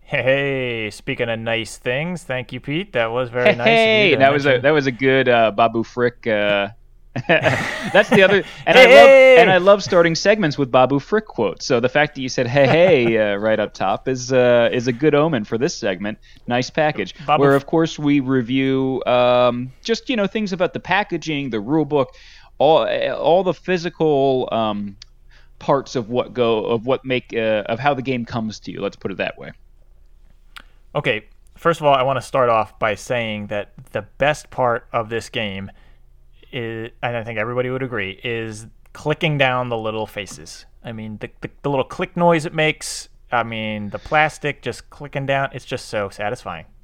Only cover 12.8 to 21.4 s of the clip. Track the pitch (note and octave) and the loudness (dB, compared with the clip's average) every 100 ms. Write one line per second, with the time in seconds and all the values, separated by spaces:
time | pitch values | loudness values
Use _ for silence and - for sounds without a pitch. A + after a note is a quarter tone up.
12.8 | F#3 D#3 A#2 A2+ G#2+ G2+ G#2+ G#2+ G#2 - | 4 4 2 2 0 0 0 0 -2 -4
13.8 | F#2+ A2 - C3 B2 C3 B2 A#2+ A#2 A#2+ | -4 -4 -4 -8 0 2 4 4 4 0
14.8 | A#2+ A#2+ D#3 C#3+ D3+ C#3 G#2 A2+ C#3+ - | -2 0 2 2 2 -2 -4 -4 -4 -4
15.8 | A2 F#2 G2+ A2 - - - B2 B2+ - | -6 -4 -6 -10 -16 -20 -4 -4 -2 -2
16.8 | D3+ D3 F#2+ - C#3+ D3 C#3 C#3 C#3 E3 | -2 -2 -8 -10 -2 2 4 2 0 -2
17.8 | E3 - D3 C#3+ C3 C3 A#2 C3 C3+ C3 | -2 -2 0 0 0 -2 -2 -2 0 0
18.8 | C3 C3 - B2 B2 B2 B2 A#2+ B2+ - | -2 -4 0 2 4 4 2 0 -8 -12
19.8 | - A3+ - B3 G3 A3 G#3+ F3+ F3 - | -6 -6 -4 -4 -2 -4 -6 -4 -4 -4
20.8 | - F#3 G#3 E3+ D#3 D3 | -2 -2 -2 -8 -6 -6